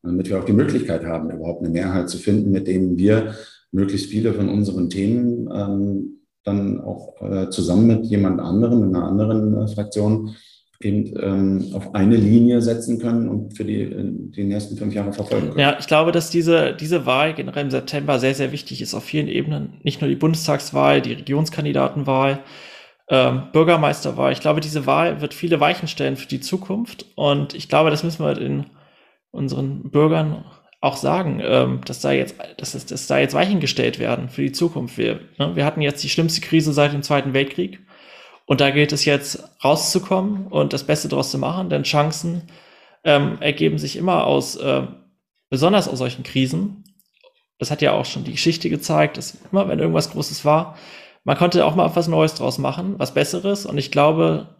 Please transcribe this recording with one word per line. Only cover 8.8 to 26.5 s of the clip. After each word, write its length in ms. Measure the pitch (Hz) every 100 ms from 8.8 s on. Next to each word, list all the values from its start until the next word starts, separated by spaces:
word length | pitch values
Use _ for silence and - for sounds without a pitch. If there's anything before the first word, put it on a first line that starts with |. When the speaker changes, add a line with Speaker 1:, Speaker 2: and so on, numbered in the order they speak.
Speaker 1:
in 120 | 98 90
einer 120 | 85
anderen, 540 | 98 110 110 107 107
äh, 60 | 107
Fraktion 640 | 104 104 104 104 107 107 110 - _ _ _
eben, 320 | 104 104 104 -
ähm, 480 | 98 98 98 95 - 95
auf 180 | -
eine 220 | 104 98 117
Linie 480 | 104 117 120 120
setzen 340 | 117 117 - 117
können 320 | 120 117 110
und 260 | 107 104 -
für 80 |
die, 200 | 107 107
äh, 200 | 104 101
die 400 | 101 92 98 -
nächsten 320 | 98 104 107 -
fünf 200 | 104 104
Jahre 180 | 101
verfolgen 360 | 104 101 113 110
können. 100 | 151
Speaker 2:
Ja, 180 | 143 -
ich 60 | -
glaube, 260 | 151 165
dass 200 | 170 165
diese, 440 | 170 165 165 143 -
diese 280 | 156 170 131
Wahl 300 | 131 156 160
generell 300 | 131 147 143
im 40 |
September 480 | 131 131 147 143 135
sehr, 160 | 131
sehr 180 | 135 135
wichtig 300 | 143 - 131
ist 140 | 127 101
auf 80 |
vielen 240 | - 156 147
Ebenen. 460 | - 151 147 143 -
Nicht 180 | - -
nur 80 | 143
die 60 | 135
Bundestagswahl, 880 | 160 160 - 143 - 139 139 143
die 100 | 127
Regionskandidatenwahl, 1300 | 117 - 139 160 - 147 139 135 143 139 131 135 139 - - - - - _ -
ähm, 340 | 131 127 127 131
Bürgermeisterwahl. 800 | 156 165 165 147 143 147 123 135
Ich 80 | 131
glaube, 200 | 156 151
diese 260 | 156 151 135
Wahl 340 | 143 170 147
wird 140 | 147 -
viele 240 | 170 160
Weichen 280 | 147 180 156
stellen 280 | - 139 135
für 120 | -
die 120 | 131
Zukunft. 680 | -